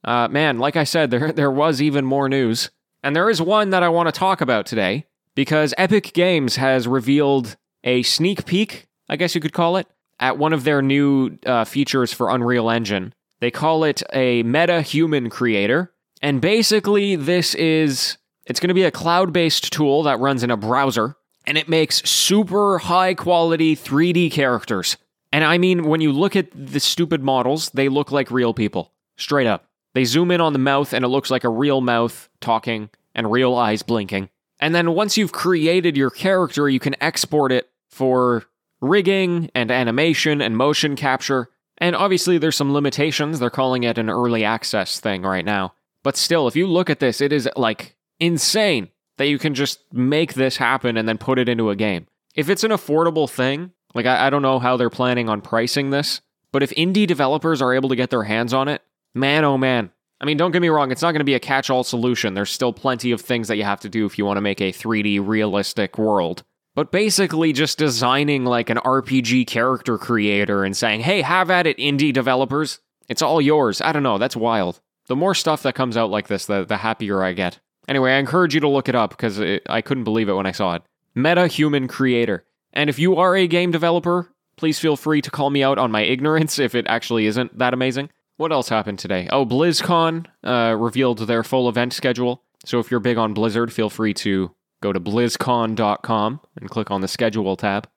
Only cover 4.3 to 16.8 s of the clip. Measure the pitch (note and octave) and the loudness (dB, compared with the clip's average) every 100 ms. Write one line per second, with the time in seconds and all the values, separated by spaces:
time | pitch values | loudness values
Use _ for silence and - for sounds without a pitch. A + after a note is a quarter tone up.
4.3 | F#3 C3+ A2+ - A2 F#2 A#2+ - _ _ | 0 0 0 0 -2 0 -2 -6 _ _
5.3 | - C#3 D#3 D3+ - F#3 G#3 - E3 F3+ | -4 0 2 2 0 2 2 2 0 2
6.3 | E3+ B2+ B2+ C3+ C3 A#2+ C3 A#2 C#3+ C#3+ | 2 0 0 2 2 2 0 2 2 4
7.3 | C#3 A2+ - _ _ C3 B2+ A#2 - F3 | 2 0 -12 _ _ 0 0 0 0 0
8.3 | G3+ - F#3 G#3 - _ _ - D3+ F3 | -2 -2 0 0 -6 _ _ -8 -4 -2
9.3 | E3+ D#3 - E3+ F#3 - _ _ - B2+ | -2 -4 0 0 0 -4 _ _ -4 -2
10.3 | C#3+ D#3 D#3+ C3 C#3+ C3+ C#3 C#3+ C#3 C3 | 0 0 0 2 2 2 2 4 2 0
11.3 | - - A#2+ A2 C#3 C#3 C3+ A#2+ - A2+ | -4 -2 0 0 -2 0 0 -2 -2 0
12.3 | B2 A#2+ B2 A2+ A#2 G#2 G2+ F#2 _ _ | 0 0 0 0 -2 -2 -4 -4 _ _
13.3 | _ A#2+ - D#3 D#3+ D#3 - - C3+ B2+ | _ -4 -2 0 2 0 -2 -4 0 2
14.3 | A#2+ A#2 C#3+ F3 E3+ C#3 D3 E3 D3 A#2 | 2 2 2 2 0 0 0 2 0 -2
15.3 | - B2 G#2 G2+ C#3+ F3+ _ _ _ C#3+ | -2 0 2 2 0 -2 _ _ _ -2
16.3 | C3+ D#3+ A3 G#3+ G#3+ | 0 2 2 2 0